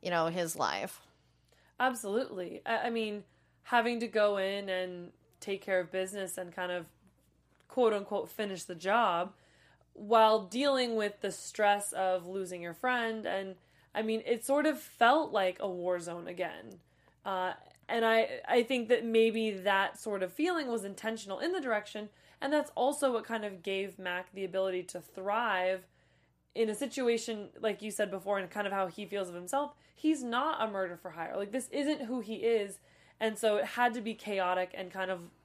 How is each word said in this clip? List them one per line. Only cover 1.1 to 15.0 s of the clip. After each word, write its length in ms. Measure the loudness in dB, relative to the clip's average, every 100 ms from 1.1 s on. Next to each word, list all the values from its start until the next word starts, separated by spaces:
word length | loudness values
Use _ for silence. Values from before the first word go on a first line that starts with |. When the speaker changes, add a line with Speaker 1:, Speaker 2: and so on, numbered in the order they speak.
| _ _ _ _ _ _ _
Speaker 2:
Absolutely. 840 | 0 0 -2 -2 -2 -8 -10 -10
I, 220 | -4 -2 -2
I 40 |
mean, 340 | -2 -4 -6 -12 _ _ _
having 360 | 0 2 2 -2
to 60 | -2
go 280 | 2 2 2
in 300 | -2 -4 -4
and 420 | -4 -4 -8 -14 -18 _ _
take 200 | -8 -6
care 180 | 0 0
of 100 | 0
business 480 | -4 -4 -4 -8 -8
and 160 | -10
kind 180 | -6 -6
of, 140 | -6 -8 _ _ _ _ _ _ _ _
quote 240 | 4 4
unquote, 380 | 4 -2 -4 -4
finish 340 | -6 -6 -6
the 100 | -8
job 600 | -6 2 4 4 2 -2 -8 _ _ _ _ _
while 480 | -16 4 8 8 6
dealing 500 | 2 0 2 4 2 2
with 240 | 0 -2
the 120 | -6
stress 600 | -6 -10 2 4 4 2
of 340 | 0 2 0 -2
losing 360 | -6 -6 -8
your 120 | -8
friend. 520 | -4 0 0 0 -2 -2
And, 300 | -2 -4 -10 _ _ _
I 80 | -4
mean, 200 | -2 -2
it 200 | 0 -2 2
sort 200 | 2 4
of 140 | 0
felt 520 | -6 4